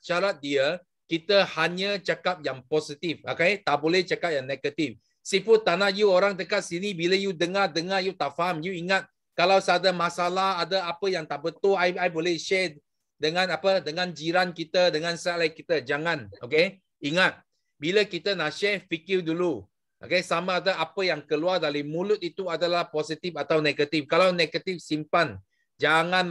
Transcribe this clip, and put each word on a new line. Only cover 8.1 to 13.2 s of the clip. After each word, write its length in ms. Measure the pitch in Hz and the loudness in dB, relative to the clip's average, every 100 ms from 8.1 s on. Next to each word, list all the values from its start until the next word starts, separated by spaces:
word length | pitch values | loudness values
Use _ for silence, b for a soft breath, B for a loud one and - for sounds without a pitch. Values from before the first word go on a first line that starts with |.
tak 240 | 185 143 - | -2 -4 -2
faham, 240 | 175 165 | -2 -2
you 160 | 175 175 | -4 -6
ingat 320 | 180 190 - _ _ - | 0 -2 -2 _ _ 2
kalau 240 | 175 196 | 4 4
ada 320 | 190 175 185 180 | 4 2 2 2
masalah, 640 | 170 175 175 185 190 180 | 0 0 -2 0 0 -2
ada 240 | 165 190 | -2 -2
apa 240 | 175 - 196 | -4 -4 -2
yang 160 | 180 | -2
tak 240 | 156 143 160 | -4 -6 -6
betul, 320 | 160 196 190 | -2 2 4
I, 160 | 180 185 | 2 2
I 160 | 180 | -2
boleh 240 | 160 175 165 | 0 -2 -2
share 400 | - 190 180 147 _ _ _ | 0 0 0 -6 _ _ _
dengan 320 | _ | _